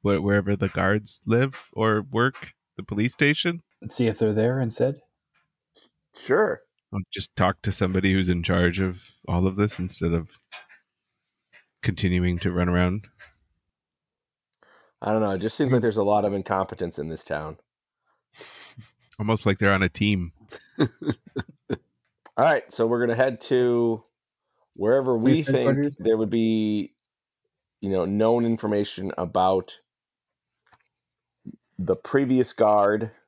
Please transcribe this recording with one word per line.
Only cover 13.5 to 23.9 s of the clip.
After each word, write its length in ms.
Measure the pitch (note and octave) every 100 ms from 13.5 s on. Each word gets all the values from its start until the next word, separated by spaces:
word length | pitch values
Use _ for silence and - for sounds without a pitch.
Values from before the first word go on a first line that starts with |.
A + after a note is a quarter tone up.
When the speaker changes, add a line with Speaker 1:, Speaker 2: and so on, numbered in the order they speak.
| _ _ _ _ _ _ _ _ _ _ _ _ _ _ _
Speaker 3:
I 100 | G2+
don't 100 | A2
know. 100 | G#2
It 80 | G2
just 160 | G#2 -
seems 140 | C#3+
like 120 | B2+
there's 140 | A2+ G#2+
a 60 |
lot 220 | G2+ G#2 G#2
of 80 |
incompetence 640 | G2+ F#2 G2 F#2+ F2+ F2 D#2+
in 120 | D#2
this 140 | D#2+
town. 340 | - D2+ D#2 D#2 _ _ _ _ _ _ _ - - - - - - _ _ -
Speaker 1:
Almost 280 | G#2+ A2 G#2+
like 140 | G2
they're 120 | G2
on 100 | G2
a 40 | F#2
team. 460 | - G#2 G2 F2 _ - -
<laughs> 220 | - -
Speaker 3:
All 1600 | C3+ _ - - - - - - _ B2 _ _ _ _ - -
right, 260 | D3 D3 -
so 160 | - A2+
we're 140 | A#2+
gonna 160 | A#2+ A2+
head 240 | C3 A#2+
to 600 | - B2+ B2 A#2+ A#2